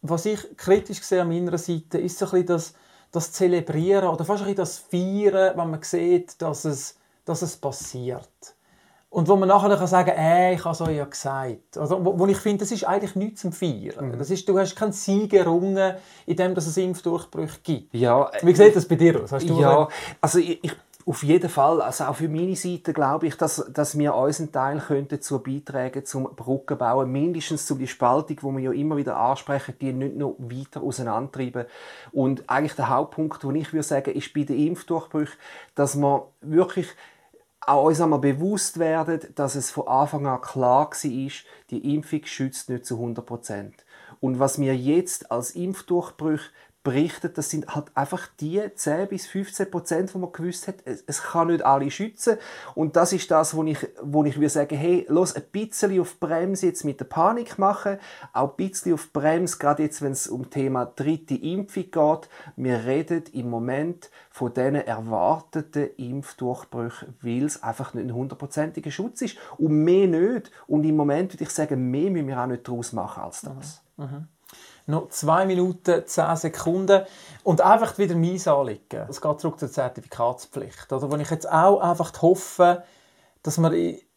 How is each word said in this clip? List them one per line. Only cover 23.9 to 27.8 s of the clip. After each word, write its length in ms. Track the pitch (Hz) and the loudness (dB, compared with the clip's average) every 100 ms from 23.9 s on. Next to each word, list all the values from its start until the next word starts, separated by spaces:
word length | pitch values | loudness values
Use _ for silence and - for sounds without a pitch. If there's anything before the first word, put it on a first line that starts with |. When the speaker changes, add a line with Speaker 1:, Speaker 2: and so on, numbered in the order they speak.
| 147 | 2
Speaker 2:
wir 160 | 147 | 2
unseren 380 | 117 135 147 156 | 2 0 0 -4
Teil 280 | 135 135 147 | -2 -2 -2
könnten 360 | - 139 139 147 | -2 -2 -2 -8
dazu 240 | - 135 | -4 -6
beitragen, 680 | 131 135 143 139 127 135 - | -4 -8 -6 -6 -4 -6 -8
zum 200 | 135 131 - | -6 -8 -8
Brücken 420 | 120 135 - 143 | -4 -4 -2 -2
bauen, 340 | 120 127 131 | 0 2 0
mindestens 540 | 135 160 170 - 156 - | 0 -2 -2 -4 -6 -4
zu 80 | |
die 140 | 139 | -6